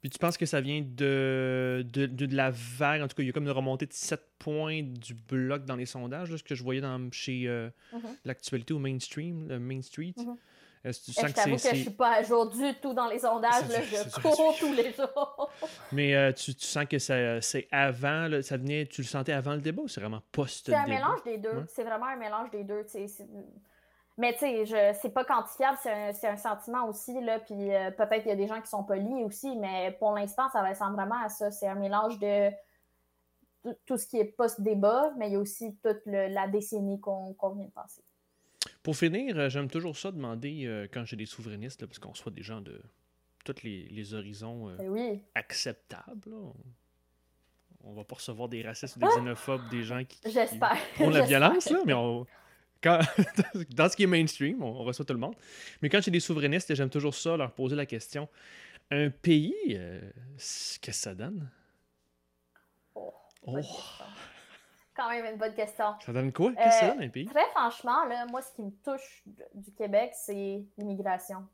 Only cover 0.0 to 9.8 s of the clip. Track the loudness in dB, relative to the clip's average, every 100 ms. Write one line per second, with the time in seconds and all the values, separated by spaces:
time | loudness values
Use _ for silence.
0 | -12 0 0 0 0 0 0 -2 -4 0
1 | 2 4 2 2 2 0 0 0 -2 0
2 | 0 0 0 2 2 0 -8 0 2 2
3 | 0 -2 -2 0 0 0 0 -2 -4 -6
4 | -4 -4 _ _ -6 -4 -2 -2 -4 -8
5 | -12 -16 -4 0 0 -2 -4 -6 -6 -6
6 | -6 -6 -6 -8 -6 -6 -2 -2 -2 -4
7 | -6 -8 -6 -4 -2 -2 -4 -10 _ -12
8 | -12 -12 -10 -10 -4 -6 -2 -2 -2 -4
9 | -6 -8 -6 -8 -6 -6 -6 -6